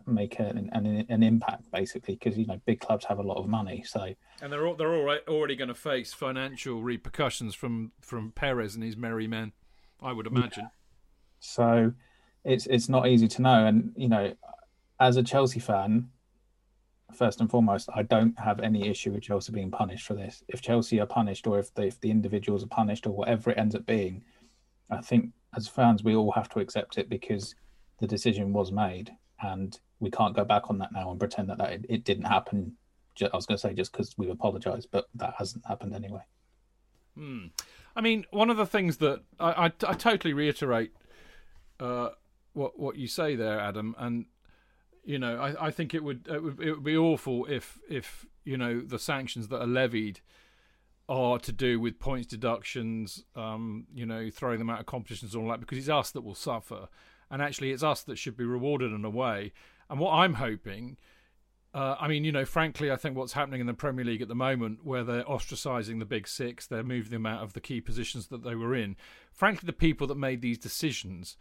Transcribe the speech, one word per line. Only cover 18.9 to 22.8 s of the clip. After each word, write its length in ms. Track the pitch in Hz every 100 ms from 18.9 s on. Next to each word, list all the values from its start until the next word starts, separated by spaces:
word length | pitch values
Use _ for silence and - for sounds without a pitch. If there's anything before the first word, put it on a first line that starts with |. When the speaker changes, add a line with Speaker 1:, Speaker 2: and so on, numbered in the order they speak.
| 98 -
Speaker 1:
with 100 | 104
Chelsea 300 | - 101 -
being 180 | 107 95
punished 360 | - 101 - -
for 80 |
this. 280 | 104 101 - -
If 140 | -
Chelsea 360 | - 117 113 110
are 60 | 104
punished, 400 | 117 104 95 113
or 120 | 101
if 140 | 98
the, 80 | -
if 180 | 98 -
the 100 | 110
individuals 540 | 110 101 104 104 101
are 40 | 98
punished, 380 | -